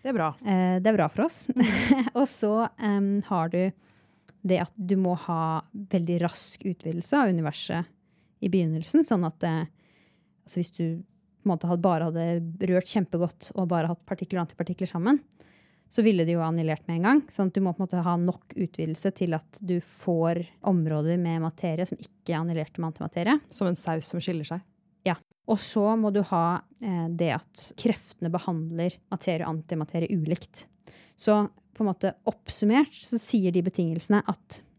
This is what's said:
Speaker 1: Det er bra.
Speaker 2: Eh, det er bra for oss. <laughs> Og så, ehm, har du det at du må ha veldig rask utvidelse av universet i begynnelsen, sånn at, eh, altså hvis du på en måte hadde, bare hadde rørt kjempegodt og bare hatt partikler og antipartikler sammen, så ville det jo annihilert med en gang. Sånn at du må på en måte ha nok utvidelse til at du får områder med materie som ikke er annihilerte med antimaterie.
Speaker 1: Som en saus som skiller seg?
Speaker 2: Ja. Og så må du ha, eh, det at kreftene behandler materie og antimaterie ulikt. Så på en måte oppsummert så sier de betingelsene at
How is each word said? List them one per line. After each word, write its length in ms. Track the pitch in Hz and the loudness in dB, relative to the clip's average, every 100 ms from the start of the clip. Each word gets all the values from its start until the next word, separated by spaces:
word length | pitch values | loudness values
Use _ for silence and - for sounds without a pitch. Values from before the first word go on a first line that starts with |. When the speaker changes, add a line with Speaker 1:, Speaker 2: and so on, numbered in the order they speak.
Speaker 1:
Det 80 | 262 | -2
er 40 | 240 | 0
bra. 140 | 160 143 | 0 -2
Speaker 2:
Eh, 380 | 220 185 180 185 | 0 2 4 4
det 80 | 190 | 4
er 80 | 220 | 4
bra 140 | 160 | 2
for 140 | - 320 | 2 -2
oss. 160 | - - 254 233 196 | -2 -6 2 2 2
<laughs> 380 | 240 269 226 - | 4 4 4 2
Og 60 | 269 | 0
så, 240 | - 214 214 233 - | 0 0 2 0 -2
ehm, 320 | 214 202 196 202 196 | 0 2 2 0 0
har 240 | 185 165 | 0 0
du 80 | 170 190 - _ _ _ _ _ _ 190 | 0 0 -2 _ _ _ _ _ _ 0
det 120 | 185 | 0
at 100 | 170 | 0
du 240 | - 180 190 | -6 0 2
må 160 | 185 175 - | 2 0 -2
ha 340 | 165 160 160 - 202 202 | -2 0 -2 -6 -14 -2
veldig 280 | 185 170 175 | -2 0 0
rask 420 | 170 - - - | 0 -4 -10 -8
utvidelse 540 | 202 175 165 170 170 285 | -8 -6 -6 -6 -2 2
av 160 | 247 | 2
universet 580 | 175 156 147 - 165 175 _ _ _ _ _ | 2 -2 -6 -6 -6 -6 _ _ _ _ _
i 80 | 196 | 0
begynnelsen, 560 | 185 165 160 160 302 | 2 2 -2 2 2
sånn 220 | 320 208 170 | 4 2 0
at, 140 | 160 | -2
eh, 220 | 175 160 156 _ _ _ _ _ _ _ - | -2 -2 -4 _ _ _ _ _ _ _ -10
altså 160 | - | -6
hvis 100 | 170 - | -6 -4
du 60 | 170 165 - _ _ _ | -4 -4 -10 _ _ _
på 80 | 208 | -2
en 80 | |
måte 140 | 165 170 | 0 0
hadde, 120 | 175 | 2
bare 240 | 180 165 165 | 4 2 0
hadde 600 | 165 165 170 170 170 185 | -2 0 -2 -4 -4 2
rørt 220 | 185 180 | 2 2
kjempegodt 600 | 220 185 170 175 - - | 0 0 0 -2 -4 -10
og 140 | - 180 | -4 0
bare 200 | 170 165 | 0 0
hatt 100 | 170 - | -4 -6
partikler 340 | 185 185 185 | -8 -4 -4
og 40 | 170 | -4
antipartikler 440 | - 170 180 185 | -6 -6 -4 -4
sammen, 300 | 175 185 285 - _ - _ _ _ _ | -2 2 2 2 _ -20 _ _ _ _
så 140 | - | 2
ville 220 | 220 196 165 | 4 4 4
det 60 | |
jo 80 | 170 | 2
annihilert 380 | 160 165 160 151 - | 2 0 0 -2 -2
med 100 | 165 | 0
en 80 | 190 | 4
gang. 140 | 285 277 | 4 2
Sånn 160 | - 190 | -2 0
at 80 | 196 | 2
du 60 | |
må 80 | 190 | 0
på 80 | 170 | 0
en 60 | 190 | -2
måte 160 | 180 | 0
ha 100 | 175 175 | 0 2
nok 320 | 175 180 _ - | 0 -2 _ -6
utvidelse 540 | 170 - 160 160 196 190 | -6 -4 -6 -2 -4 -2
til 160 | 175 160 | -2 -2
at 220 | - - | -6 -14
du 140 | 196 180 | -2 -2
får 600 | - - - 170 165 170 170 _ - | -4 -8 -2 2 2 0 -4 _ 0
områder 480 | 185 160 151 156 175 | 2 2 0 0 0
med 180 | 175 165 | 0 0
materie 460 | 165 160 180 160 185 | -4 -4 -4 -2 -4
som 80 | - | -6
ikke 380 | - _ - | -14 _ -6
er 60 | 165 | -4
annihilerte 400 | 165 165 156 - | -2 -2 -4 -6
med 80 | 165 | -6
antimaterie. 480 | 156 156 - 175 294 - | -6 -8 -2 2 0 0
Speaker 1:
Som 160 | - 190 | -4 -2
en 80 | 175 | -2
saus 320 | - 160 151 | -2 -4 -4
som 80 | 175 | -6
skiller 240 | 160 170 147 | -4 -6 -6
seg? 100 | 170 - _ _ _ - | -10 -12 _ _ _ -4
Speaker 2:
Ja. 60 | 170 _ _ - | -4 _ _ -2
Og 80 | 214 | -2
så 240 | - - 208 226 | 0 0 2 2
må 140 | 214 | 2
du 80 | 202 196 | 0 2
ha, 140 | 180 170 175 - _ | 2 2 0 -6 _
eh, 240 | 226 175 165 | -6 -4 -4
det 220 | 170 165 131 | 0 0 0
at 240 | - - - - | -6 -16 -14 -4
kreftene 480 | 233 214 - - 165 | -2 -2 -6 -8 -4
behandler 640 | 175 - 170 160 165 175 - _ | -2 -2 -4 -4 -2 -4 -4 _
materie 380 | 196 - 160 - | -6 -2 -2 -2
og 80 | |
antimaterie 580 | 160 156 165 151 160 165 | -6 -4 -4 -4 -2 -2
ulikt. 540 | 190 156 175 - - - _ - - - _ | -2 0 -4 -6 -20 -20 _ -20 -20 -20 _
Så 220 | - 208 208 _ _ | 2 2 2 _ _
på 140 | - 214 | -4 -2
en 20 | |
måte 240 | 185 196 - - | 0 -4 -4 -6
oppsummert 640 | - - - 208 240 294 | -6 -10 0 4 4 4
så 240 | - - 233 | -2 -6 -4
sier 320 | - 233 185 | 0 0 2
de 80 | 180 | 2
betingelsene 560 | 175 - 170 160 - 208 - | 0 0 -2 -2 2 2 2
at 320 | - _ - - | -6 _ -18 -18